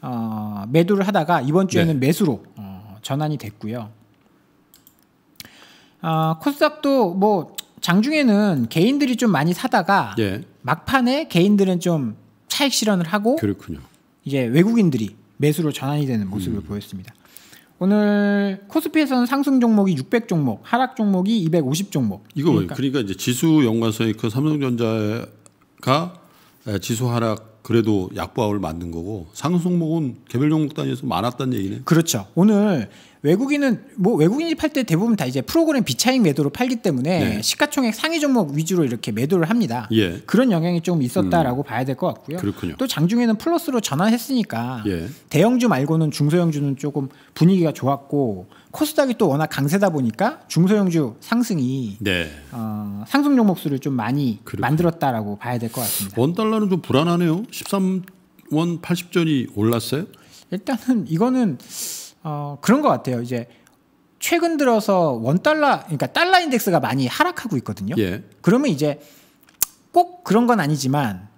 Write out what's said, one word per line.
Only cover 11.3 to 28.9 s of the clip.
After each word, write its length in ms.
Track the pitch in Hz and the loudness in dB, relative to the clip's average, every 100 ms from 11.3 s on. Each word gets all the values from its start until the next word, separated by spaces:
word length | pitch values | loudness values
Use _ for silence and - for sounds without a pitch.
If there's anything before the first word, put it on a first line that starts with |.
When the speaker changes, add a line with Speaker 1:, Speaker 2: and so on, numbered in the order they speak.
| 170 190 208 190 180 | 2 4 4 4 2
Speaker 1:
좀 360 | 175 165 123 104 _ _ _ | 0 0 -2 -8 _ _ _
차익 240 | - 277 | -2 0
실현을 340 | - 220 196 165 | 0 0 0 0
하고 300 | 208 214 262 | 0 0 0
Speaker 2:
그렇군요. 420 | 104 95 - 78 65 _ _ _ | -2 -4 -8 -12 -14 _ _ _
Speaker 1:
이제 160 | - 135 | -4 -2
외국인들이 720 | 120 135 190 233 185 127 107 - _ _ | 2 4 4 4 2 2 -4 -10 _ _
매수로 340 | 143 151 156 | 0 0 -2
전환이 340 | 135 135 147 139 | -4 -4 -2 -2
되는 220 | 117 98 | -2 -4
모습을 300 | 101 90 98 | -6 -6 -6
Speaker 2:
음. 40 | |
Speaker 1:
보였습니다. 500 | 80 101 - 95 90 _ _ - - - _ _ | -6 -10 -10 -14 -16 _ _ -20 -20 -20 _ _
오늘 840 | 185 208 208 208 202 202 202 196 - | 0 2 2 2 2 2 0 -4 -4
코스피에서는 560 | 320 320 320 285 254 | -4 0 0 0 0
상승 340 | 240 277 285 262 | 0 0 2 4
종목이 360 | 240 214 196 156 | 4 4 4 0
육백 320 | 131 233 220 | 0 -2 0
종목, 320 | 170 139 101 | 0 0 -4
하락 320 | - 240 254 254 | -2 -2 -2 -2
종목이 420 | 208 185 190 226 | 0 0 0 0
이백오십 460 | 165 170 131 156 196 | 2 0 0 -2 -4
종목. 340 | 151 117 95 - | -2 -2 -4 -8
Speaker 2:
이거 160 | - 160 | -2 2
Speaker 1:
그러니까 220 | 113 92 | 2 0
Speaker 2:
그러니까 260 | 131 135 135 | -2 -2 -2
이제 140 | 104 | -4
지수 500 | 95 - 123 165 156 | -4 -4 0 4 4
연관성이 480 | 123 113 113 107 113 | 4 2 0 0 -2
큰 160 | 107 120 | 0 -2
삼성전자가, 1900 | 113 151 151 135 120 113 110 107 113 - - - _ _ _ - 139 175 - _ _ _ _ - | -2 0 0 -2 -2 0 0 -2 -4 -10 -18 -20 _ _ _ -2 -2 -2 -12 _ _ _ _ -6
에, 120 | 98 | -6
지수 280 | - 113 123 | -2 -2 0
하락 520 | 120 117 104 - _ | 0 -2 -4 -10 _
그래도 480 | - 117 110 101 92 104 | 0 2 4 2 0 -8
약보합을 420 | 87 - 107 101 | -8 -2 -2 -2
만든 320 | 87 82 87 | -4 -6 -8